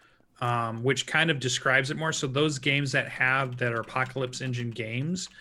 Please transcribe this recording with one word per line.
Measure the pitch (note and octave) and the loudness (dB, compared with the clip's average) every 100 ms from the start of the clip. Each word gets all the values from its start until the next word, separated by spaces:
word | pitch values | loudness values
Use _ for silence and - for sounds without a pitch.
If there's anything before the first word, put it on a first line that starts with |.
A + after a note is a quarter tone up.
| _ _ _ - | _ _ _ -4
um, | B2 A#2+ A2+ A2+ | -2 0 -2 0
which | B2+ B2+ - | 0 0 2
kind | D#3 E3 | 2 4
of | C#3+ | 2
describes | B2 - C3+ C3 C3+ | 0 0 4 4 2
it | D#3 | -2
more. | D#3+ | -2
So | D#3 C3+ | -2 0
those | C3+ D#3 C3+ | 2 2 2
games | C#3+ C#3 C#3 | 0 2 2
that | C3+ B2 | 0 0
have, | - B2+ C3+ C3 B2 | 0 2 2 0 0
that | A#2+ | 0
are | A#2 | 0
Apocalypse | A2 C3 B2+ C3+ B2+ - | -2 -2 -2 -2 -4 -4
Engine | C3 B2 A#2 | -4 -4 -4
games, | A2+ A2 B2 D#3 F#3 - - | -6 -6 -4 -2 -4 -6 -14